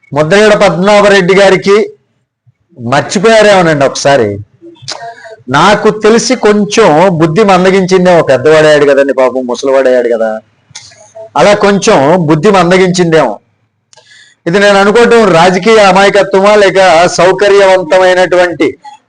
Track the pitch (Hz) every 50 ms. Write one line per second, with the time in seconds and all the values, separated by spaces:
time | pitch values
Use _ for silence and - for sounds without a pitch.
0 | _ _ 139 139 156 156 190 202 214 214 208 - 208 190 165 165 185 202 208 208
1 | 202 208 196 196 180 170 190 190 202 196 190 180 - 196 202 214 214 208 - _
2 | _ _ _ _ _ _ _ _ _ _ _ _ _ _ _ - 120 117 131 147
3 | 147 - - 196 170 226 226 220 214 208 202 185 180 165 156 143 135 131 - -
4 | - 147 139 135 113 104 101 101 104 _ _ _ - - - _ - 135 - -
5 | - - - - - - - - _ - 131 143 165 196 214 208 208 220 - -
6 | - 214 226 226 - - 254 - - 214 208 208 208 208 - 233 220 180 147 151
7 | 180 196 175 151 160 165 156 185 226 202 190 180 185 185 180 196 185 175 190 185
8 | 180 185 180 165 147 - 135 123 120 151 156 156 156 156 151 147 143 139 139 131
9 | 139 139 127 120 127 127 120 131 131 120 120 117 - 139 131 135 135 127 127 127
10 | 123 117 117 110 113 110 110 110 - _ _ _ _ _ _ - - - - _
11 | _ _ _ - - - _ 135 156 202 208 202 202 202 202 196 - 226 208 160
12 | 135 143 170 190 165 147 160 156 147 214 196 185 175 170 185 185 190 185 180 185
13 | 180 165 160 156 143 117 104 - _ _ _ _ _ _ _ _ _ _ _ _
14 | _ _ _ _ _ _ _ _ _ 170 170 202 202 208 202 196 196 208 202 233
15 | 240 233 233 233 226 196 175 160 170 185 180 190 180 226 226 220 202 196 185 190
16 | 196 202 190 202 185 190 - 190 190 208 214 208 202 190 170 190 190 185 165 160
17 | 175 170 - - 170 180 185 190 202 202 196 202 196 190 190 185 185 156 190 185
18 | 185 185 185 180 185 175 180 175 180 175 170 147 170 127 95 - _ - - _
19 | _